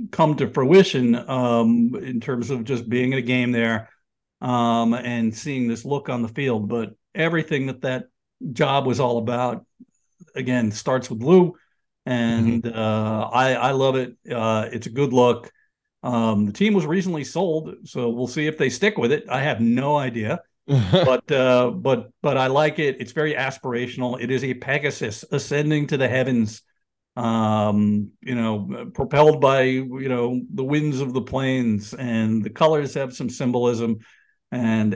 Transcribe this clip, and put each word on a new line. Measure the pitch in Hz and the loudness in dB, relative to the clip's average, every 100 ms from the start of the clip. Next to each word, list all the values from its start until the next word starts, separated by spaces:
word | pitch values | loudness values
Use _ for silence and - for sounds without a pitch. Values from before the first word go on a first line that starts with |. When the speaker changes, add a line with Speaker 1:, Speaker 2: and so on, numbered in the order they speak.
| 110 | -6
Speaker 1:
come | - 156 143 | 2 2 2
to | 117 | -2
fruition, | 143 131 190 185 139 120 120 - | 0 6 8 8 2 2 2 0
um, | 131 123 117 113 117 127 127 | -2 2 4 4 4 2 0
in | 135 120 | -6 -6
terms | 139 123 113 | -4 -4 -4
of | 127 | -4
just | 113 123 107 | -4 -4 -2
being | 123 127 | 0 0
at | 135 | 0
a | |
game | 120 127 123 | 0 0 0
there, | 120 113 110 110 _ _ _ _ _ | 0 0 -2 -6 _ _ _ _ _
um, | 127 120 120 117 117 | -2 0 2 2 2
and | 120 120 120 113 | 0 -4 -2 -4
seeing | 107 147 131 120 | -4 -8 -4 -4
this | 113 | -4
look | 135 139 143 | -4 -6 -4
on | 123 | -4
the | 113 | -4
field. | 117 131 110 101 | -4 -2 -2 -2
But | 120 110 - _ | -4 -6 -12 _
everything | - 165 165 156 147 135 | -2 0 0 -2 -4 -4
that | 127 | -6
that | 135 127 - _ _ _ 156 | -6 -6 -8 _ _ _ -10
job | 113 143 139 131 | -2 2 2 0
was | 123 | 0
all | 123 117 | 0 0
about, | 113 120 123 117 - _ - _ _ _ - | -2 -2 -2 -4 -12 _ -20 _ _ _ -14
again, | 135 127 127 107 | -8 -2 0 0
starts | 107 - 131 - | -2 -2 -2 -2
with | 113 | -4
Lou. | 131 185 175 - _ _ _ _ 131 | 4 6 6 0 _ _ _ _ -4
And, | 123 117 117 113 117 | -2 0 2 2 0
Speaker 2:
Mm-hmm. | 117 113 | -2 -2
Speaker 1:
uh, | 110 110 110 110 - | 0 0 0 -2 0
I, | 120 131 | 2 2
I | 120 131 | 2 0
love | 135 135 131 | 2 2 0
it. | 123 - - | -4 -10 -8
Uh, | 117 113 110 117 | -2 0 0 -2
it's | 117 113 | -8 -8
a | |
good | 120 139 | -2 2
look. | 123 123 - - _ _ _ _ _ | 4 4 2 -6 _ _ _ _ _
Um, | 123 120 113 104 | -4 0 2 2
the | 104 | 0
team | 104 214 | 0 2
was | 196 | 2
recently | 139 180 180 156 | 2 0 -2 -4
sold, | 135 160 185 156 - - | -4 -2 -2 -2 -4 -14
so | - 131 120 | -12 -4 -4
we'll | 117 123 | -2 -4
see | 156 151 | -2 -2
if | 156 | 0
they | 131 | -2
stick | - 208 - | 0 -2 0
with | 120 | 0
it. | 151 - | 0 -2
I | 131 | -2
have | 147 104 | -2 0
no | 117 123 139 147 | 2 2 2 0
idea. | 131 117 107 170 - | 0 -4 -4 -6 -8
Speaker 2:
<laughs> | _ - 139 92 | _ 0 2 4
Speaker 1:
But, | 185 143 123 - | 4 6 2 2
uh, | 139 127 123 123 | 2 4 4 4
but, | 185 139 120 110 _ | 0 0 0 -2 _
but | 147 135 | 0 2
I | 131 | 2
like | 139 156 151 | 2 2 2
it. | 143 131 | -2 -2
It's | 113 | -6
very | 160 151 | -2 -2
aspirational. | 131 131 - 131 120 127 123 123 120 | -2 -4 -6 -6 -4 -4 -4 -4 -4
It | 120 | -2
is | 131 | -2
a | 135 | -2
Pegasus | 123 - 143 143 - 113 - - | -6 -4 -2 -2 -4 -8 -8 -6
ascending | 143 - 143 147 151 147 | -6 -2 -2 0 0 0
to | 139 | 0
the | 123 | 0
heavens, | 131 131 120 107 - _ _ _ _ _ 127 | 0 0 0 0 -4 _ _ _ _ _ -6
um, | 117 113 107 107 104 104 104 104 101 - | -2 0 2 2 2 2 2 0 -4 -10
you | 127 | -6
know, | 123 113 107 95 120 123 | -4 -2 -4 -6 -10 -10
propelled | - 123 143 151 147 | -8 0 6 6 6
by, | 135 135 | 4 4
you | 131 131 131 131 135 | 2 0 -4 -8 -4
know, | 123 120 127 - | -2 0 -2 -6
the | 117 | -6
winds | 135 151 151 135 | -2 0 0 -2
of | 139 | -4
the | 127 | -4
plains, | - 135 131 131 117 104 101 | -4 -2 0 0 0 -2 -6
and | 131 123 113 110 110 | -8 -4 0 0 0
the | 104 | -2
colors | - 160 151 135 | 2 2 2 -2
have | 143 131 | -4 -6
some | 127 123 | -6 -8
symbolism. | - 127 123 120 113 117 110 - _ _ _ _ | -4 -2 0 0 0 -2 -4 -8 _ _ _ _
And | 127 113 110 107 | -4 0 2 0